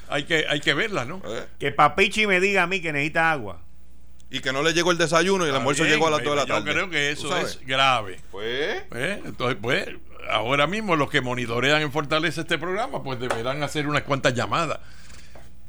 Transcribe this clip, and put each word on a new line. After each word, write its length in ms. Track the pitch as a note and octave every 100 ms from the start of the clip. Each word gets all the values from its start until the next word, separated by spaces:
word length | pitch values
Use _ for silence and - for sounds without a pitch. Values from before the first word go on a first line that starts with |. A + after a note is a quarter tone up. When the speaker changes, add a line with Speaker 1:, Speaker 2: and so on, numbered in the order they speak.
| -
Speaker 1:
hay 140 | C#3+
que, 220 | D3 D#3+ -
hay 120 | D3+
que 120 | D#3+
verlas, 320 | D3 A3 E3+ A#2+
¿no? 160 | F#3+ C3+
Speaker 2:
Eh. 180 | A#2 - -
Speaker 3:
Que 120 | C#3
Papichi 540 | C#3+ D3 D3 G3+ G#3+ G#3
me 140 | F3+
diga 240 | G3 G3
a 20 | E3+
mí 160 | F#3+
que 100 | D#3+
necesita 380 | C#3+ D3+ E3 E3
agua. 300 | D3+ G2+ F2 - - - - - - -
Speaker 2:
Y 80 | C3+
que 120 | C3+
no 120 | C3+
le 100 | D#3+
llegó 160 | E3 F3
el 80 | E3+
desayuno 460 | E3 E3 F3+ F#3+
y 60 | D#3+
el 0 |
Speaker 1:
Está 80 | C3+
Speaker 2:
almuerzo 240 | B2+ C#3+
Speaker 1:
bien, 100 | D3+
Speaker 2:
llegó 140 | D3+ D#3+
a 20 |
las 100 | D3+
Speaker 1:
pero 100 | D3
Speaker 2:
dos 80 | D3
de 20 |
la 60 | B2+
Speaker 1:
yo 160 | A2
Speaker 2:
tarde. 80 | B2
Speaker 1:
creo 160 | D3+ G3
que 240 | D#3 C#3+ C3
Speaker 2:
¿Tú 40 | D3
Speaker 1:
eso 20 |
Speaker 2:
sabes? 300 | F3+ A2 F2
Speaker 1:
es 60 | C3
grave. 520 | C3+ C3+ B2 G2 F2+ -
Speaker 2:
Pues. 500 | G2 A2+ B2+ E3+ F#4 - A#2+
Speaker 1:
¿Eh? 260 | D3+ G#3 -
Entonces, 320 | G#2 B2 B2+
pues, 260 | A2+ E3+ - - - - -
ahora 360 | G#2+ A2+ C#3+ D3
mismo 280 | G#3+ G#3+ D#3+
los 140 | C3+
que 120 | D3
monitorean 600 | B2 B2 A#2 A#2 C3+ D3+
en 100 | D3+
Fortaleza 500 | D3 C#3 D#3 E3 D#3
este 160 | D#3 E3
programa, 460 | E3+ F#3+ C4+ C#3
pues 160 | C3 B2
deberán 440 | B2 A#2 A#2 D3
hacer 240 | C#3 D3+ D3
unas 160 | C#3+
cuantas 300 | - C#3 C#3+
llamadas 460 | A#2 G2+ C3+ D#3 - - - - - - - - -